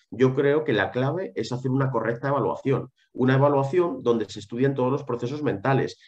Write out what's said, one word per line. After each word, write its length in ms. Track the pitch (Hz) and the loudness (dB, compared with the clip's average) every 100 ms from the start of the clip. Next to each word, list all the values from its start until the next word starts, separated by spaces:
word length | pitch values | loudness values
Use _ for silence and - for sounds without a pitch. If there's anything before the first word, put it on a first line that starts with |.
| _ | _
Yo 240 | 107 131 | 2 2
creo 300 | 135 143 151 | 4 2 2
que 100 | 156 | 2
la 160 | 104 95 | 0 0
clave 420 | 123 135 175 190 - | 0 -2 -2 -6 -6
es 160 | 110 | -6
hacer 180 | 131 131 | -4 -2
una 220 | 135 131 | 0 0
correcta 380 | 113 110 117 139 | -2 -2 -2 -2
evaluación, 600 | 139 95 67 135 127 - _ _ | 0 -2 -2 -2 -2 -4 _ _
una 220 | - 127 131 | 0 2 4
evaluación 640 | 143 139 135 180 175 269 | 4 4 2 2 0 0
donde 240 | 120 117 107 | 0 0 -2
se 140 | 107 | -8
estudian 340 | - 120 139 | -8 -2 0
todos 180 | 135 127 | 0 0
los 120 | 139 | -2
procesos 400 | 139 120 120 151 | -4 -6 -4 -4
mentales, 560 | 139 98 135 131 73 - | -2 0 2 2 0 -6